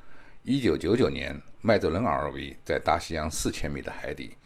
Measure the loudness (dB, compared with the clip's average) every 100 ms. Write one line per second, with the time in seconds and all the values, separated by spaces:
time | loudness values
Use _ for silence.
0 | -10 -12 -14 -10 -2 2 4 2 4 4
1 | 4 2 -4 -6 -10 -2 2 4 4 2
2 | 2 2 0 -4 -8 -8 -2 0 2 2
3 | 0 -2 -2 -2 -2 -2 -2 -4 -6 -8
4 | -6 -8 -10 -14